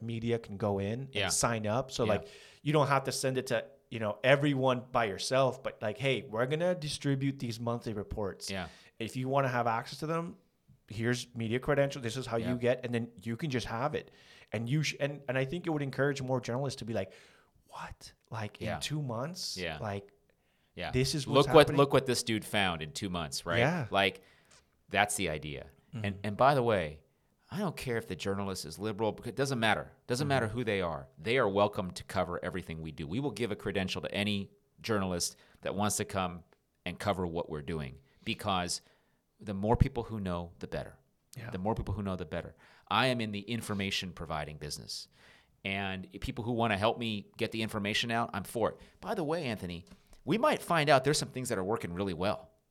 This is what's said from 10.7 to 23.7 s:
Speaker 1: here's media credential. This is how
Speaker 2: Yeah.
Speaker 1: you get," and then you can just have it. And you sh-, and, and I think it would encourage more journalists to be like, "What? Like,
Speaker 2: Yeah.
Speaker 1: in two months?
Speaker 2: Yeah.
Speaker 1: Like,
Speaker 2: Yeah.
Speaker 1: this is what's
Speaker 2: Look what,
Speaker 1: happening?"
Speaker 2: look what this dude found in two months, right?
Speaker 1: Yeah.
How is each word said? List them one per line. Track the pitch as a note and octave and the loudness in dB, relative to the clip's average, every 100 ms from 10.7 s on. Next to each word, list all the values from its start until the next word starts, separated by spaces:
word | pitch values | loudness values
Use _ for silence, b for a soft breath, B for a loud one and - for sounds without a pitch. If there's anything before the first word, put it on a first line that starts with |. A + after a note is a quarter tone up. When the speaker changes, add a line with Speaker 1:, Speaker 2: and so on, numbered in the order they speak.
| - - | -20 -12
Speaker 1:
here's | G#2 A2+ B2 - A#2 | -2 0 0 -2 -4
media | A2+ A#2+ | -2 0
credential. | D3 C#3+ C#3 C#3+ | 2 2 2 0
This | A#2 B2 | -4 -4
is | A#2+ | -2
how | A#2 | -2
Speaker 2:
Yeah. | A2+ | 0
Speaker 1:
you | B2 | 2
get," | A#2+ C3 | 2 2
and | B2 | 0
then | A#2+ A#2 - | -2 -2 -8
you | A2+ A#2 | -6 -4
can | D#3+ | -2
just | B2+ - | -2 -2
have | A#2 D3 | -2 -2
it. | - - B B B B | -2 -6 B B B B
And | A2 A#2 | -4 0
you | D3+ | 0
sh-, | C#3+ - | 0 0
and, | C#3+ C#3+ - | -4 -4 -2
and | C3 | 0
I | C3+ | 0
think | E3+ E3+ | -2 -2
it | |
would | D3+ | 0
encourage | C#3 C3+ C#3 C#3 | 0 0 0 0
more | B2+ C3 | 0 -2
journalists | A#2+ A#2+ C#3 - | 0 -2 -2 -4
to | A2+ | -4
be | |
like, | G#2+ G2 B B B B _ _ | -2 -4 B B B B _ _
"What? | - - - - - - | -12 -12 -14 -20 -20 -12
Like, | A2+ G#2+ - | -8 -8 -6
Speaker 2:
Yeah. | F2 D#2+ | -6 -4
Speaker 1:
in | |
two | - D3+ | -4 -4
months? | C#3 A2+ C#3 F#3 - F3+ | -4 -4 -6 -6 -8 -4
Speaker 2:
Yeah. | F3 D3+ | -4 -4
Speaker 1:
Like, | A2+ G2+ - _ _ _ _ _ _ | -4 -6 -8 _ _ _ _ _ _
Speaker 2:
Yeah. | - E2 | -8 -2
Speaker 1:
this | B2 C3 | 0 2
is | D#3 C3 | 0 2
what's | B2 D3 | 4 10
Speaker 2:
Look | |
what, | D#3+ D3 | 10 10
Speaker 1:
happening?" | C#3+ | 8
Speaker 2:
look | C#3+ | 6
what | E3+ C3+ | 6 4
this | A#2 | 0
dude | - A2 | 0 -2
found | - G#2+ F#2+ E2 | 0 2 2 0
in | D2+ | -6
two | - G2+ | -6 -4
months, | F2 D2+ C2+ E2+ | -2 -4 -6 0
right? | E2+ | 2
Speaker 1:
Yeah. | C3 | 2